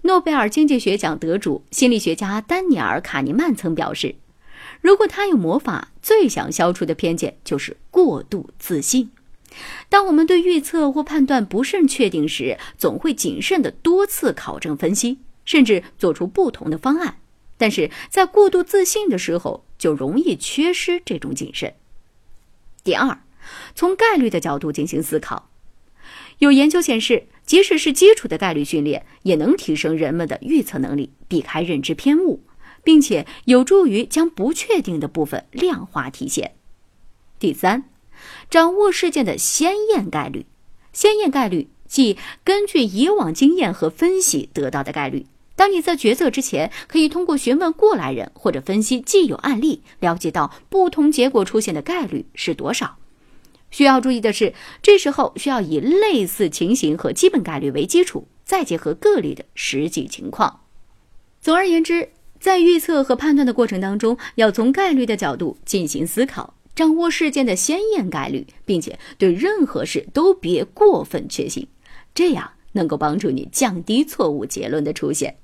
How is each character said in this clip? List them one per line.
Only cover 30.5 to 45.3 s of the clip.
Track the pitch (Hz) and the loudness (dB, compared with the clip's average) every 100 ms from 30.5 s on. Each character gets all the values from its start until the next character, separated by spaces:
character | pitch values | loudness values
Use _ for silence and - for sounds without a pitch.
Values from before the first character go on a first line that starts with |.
| 311 | 0
测 | - 135 | 0 -6
能 | 131 143 | -4 -4
力， | - _ - | -6 _ -6
避 | 170 | -6
开 | - 156 | -4 -6
认 | 170 151 | -4 -4
知 | 135 | -4
偏 | 165 277 302 | -2 2 2
误， | 370 - _ - - - | 2 -2 _ -20 -20 -4
并 | - 262 | 6 6
且 | 175 170 - - | 6 -2 -4 -8
有 | - 254 | 4 4
助 | 262 392 320 | 6 4 4
于 | 202 | 0
将 | 240 311 330 | -2 -2 -2
不 | - 220 | 0 -4
确 | 330 - 392 | -4 0 -2
定 | - 165 | 0 -4
的 | 143 | -4
部 | - | -4
分 | 147 - _ | -4 -6 _
量 | 254 359 208 | -2 -2 -2
化 | 180 151 123 | -6 -8 -8
体 | - 269 | -10 -6
现。 | - - _ - - _ _ - _ _ - | -6 -6 _ -20 -20 _ _ -20 _ _ -4
第 | 190 | -4
三， | 139 185 240 - _ _ - - - - | 0 0 -2 -6 _ _ -20 -20 -20 0
掌 | 330 330 | 4 4
握 | 381 415 | 4 2
事 | 349 349 | 2 -2
件 | 302 | 0
的 | 208 - | -2 -2
先 | - - 320 403 427 | -4 0 0 0 0
验 | 392 196 | 0 -2
概 | - 131 | -6 -6
率。 | - - _ - - _ | -10 -14 _ -20 -20 _
先 | - 415 427 | 0 2 2
验 | 381 | 0
概 | 277 220 | 0 0
率 | 175 - _ - | -2 -6 _ -4
即 | - 240 196 - - | 2 2 0 -10 -4
根 | - 403 415 | 0 0 2
据 | 330 | 0
以 | 220 190 311 | 0 2 2
往 | 415 165 | 2 0
经 | 320 175 | 4 4
验 | 359 214 | 4 0
和 | - 160 | -2 -4
分 | - 339 381 | 0 0 2
析 | 359 147 - | 0 -4 -6
得 | - 135 | -6 -4
到 | 139 | -4
的 | 135 | -6
概 | 151 135 | -6 -6
率。 | 139 - | -6 -10